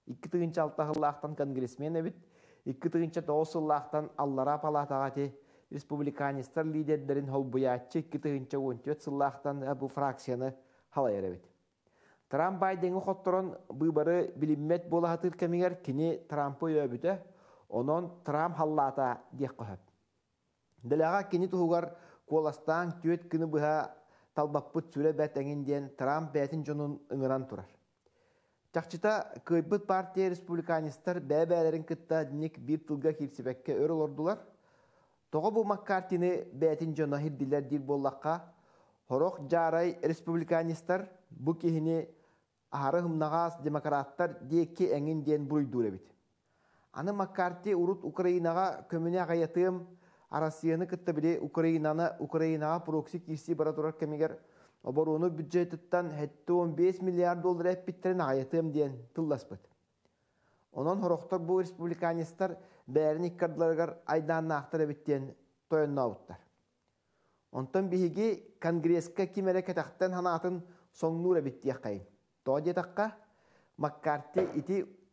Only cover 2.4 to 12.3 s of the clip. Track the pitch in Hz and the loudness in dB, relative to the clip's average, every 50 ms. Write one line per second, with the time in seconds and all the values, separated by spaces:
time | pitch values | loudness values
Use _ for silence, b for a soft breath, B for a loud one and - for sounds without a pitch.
2.4 | b b b b b 139 127 - - 170 165 165 170 160 165 170 160 - 147 151 | b b b b b -10 -6 -4 -2 -2 0 0 -2 -2 -2 -4 -2 0 0 0
3.4 | 160 160 - 170 156 151 147 143 - - - 151 151 - - - 143 143 135 131 | 0 0 -2 -2 0 0 0 0 -2 -2 -4 -4 -4 -4 -4 -4 -2 -2 0 0
4.4 | 131 143 147 147 151 156 151 143 143 143 139 135 135 135 127 139 143 135 - b | 0 0 0 0 0 0 0 0 0 0 0 -2 -2 -2 -2 -2 -4 -4 -6 b
5.4 | b b b b b b - 143 - - 151 147 147 143 143 - 143 139 139 135 | b b b b b b -12 -10 -8 -6 -4 -2 -2 -2 -2 -2 -2 -2 -2 -4
6.4 | 127 - - 165 156 160 151 156 151 147 156 147 135 139 139 139 143 135 135 139 | -6 -6 -4 -4 -2 -2 -2 -2 0 0 0 0 0 0 -2 -2 -2 -2 -2 -2
7.4 | 135 127 117 131 131 127 123 123 - - - 165 151 - - 143 - 151 143 135 | -2 0 0 2 2 2 2 0 -2 -4 -4 -4 -4 -4 -6 -4 -2 -2 -2 -2
8.4 | 127 - - 139 135 131 123 117 - 143 147 147 - 151 139 139 139 - 113 - | -4 -4 -4 -2 -2 -2 -4 -4 -4 -6 -6 -4 -4 -4 -2 0 0 0 -2 -4
9.4 | - 143 143 139 131 135 143 123 139 131 - 143 143 135 131 - - 131 123 120 | -6 -6 -4 -4 -4 -4 -4 -4 -4 -6 -4 -2 -2 -2 -2 -4 -4 -4 -4 -2
10.4 | 131 131 127 b b b b b b b b 147 135 117 101 98 95 92 90 - | -2 -4 -6 b b b b b b b b 0 0 2 2 0 -2 -4 -6 -8
11.4 | - - _ _ _ _ _ _ _ b b b b b b b b b | -12 -20 _ _ _ _ _ _ _ b b b b b b b b b